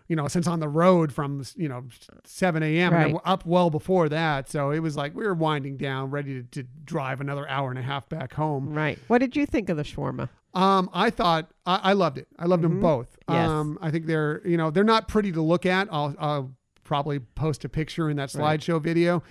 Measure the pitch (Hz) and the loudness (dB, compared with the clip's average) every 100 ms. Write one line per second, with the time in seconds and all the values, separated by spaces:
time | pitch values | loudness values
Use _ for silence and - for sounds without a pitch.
0 | - 160 143 180 175 170 151 151 180 180 | -4 -2 0 0 0 0 -2 4 6 6
1 | 156 127 143 139 127 - 156 123 131 - | 4 -2 -4 -6 -8 -6 -6 -6 -14 -20
2 | - - - - 185 160 156 160 180 170 | -20 -20 -16 -2 0 2 0 2 4 4
3 | 156 160 175 190 165 180 175 151 - 185 | 4 0 0 -2 2 2 4 0 0 2
4 | 151 156 165 139 127 151 139 156 160 147 | 2 2 0 -2 -4 -4 -2 -2 -2 -4
5 | 143 180 220 170 156 147 139 135 143 135 | -6 -4 -2 0 2 0 -4 -6 -6 -4
6 | 135 143 139 131 123 147 123 147 147 160 | -4 -6 -6 -10 -10 -12 -12 -14 -8 -6
7 | 131 135 139 143 143 135 135 127 127 139 | -4 -6 -6 -6 -4 -4 -4 -6 -6 -6
8 | - 156 127 - 156 139 139 151 151 - | -6 -10 -8 -2 -2 -2 -2 -2 -2 -2
9 | - 240 254 294 285 269 185 156 147 - | 0 2 2 0 0 0 -2 -4 -4 -6
10 | 143 127 139 _ _ 185 190 196 185 175 | -6 -6 -10 _ _ 2 4 4 2 0
11 | 226 - 180 160 165 _ 180 190 190 202 | 0 2 2 2 -2 _ -2 2 4 4
12 | 165 135 - - 170 180 170 147 175 131 | 2 0 -14 -4 2 4 4 2 2 2
13 | 123 _ - 170 165 151 151 151 160 165 | -2 _ -2 2 2 2 -2 -4 -4 -4
14 | 160 156 151 156 180 170 160 160 214 220 | -2 0 0 -2 0 0 2 4 4 4
15 | 220 214 202 165 160 175 180 185 196 151 | 2 0 0 0 2 2 2 0 0 -2
16 | 147 143 151 147 131 131 _ _ - 143 | -4 -4 -4 -4 -6 -14 _ _ -4 -4
17 | 151 143 117 - 156 139 135 156 156 - | -2 -6 -6 -4 -4 -4 -6 -6 -6 -4
18 | 156 147 139 147 151 156 175 165 156 165 | -2 -2 -4 -2 0 0 0 -2 2 2
19 | 170 175 - | 4 2 -2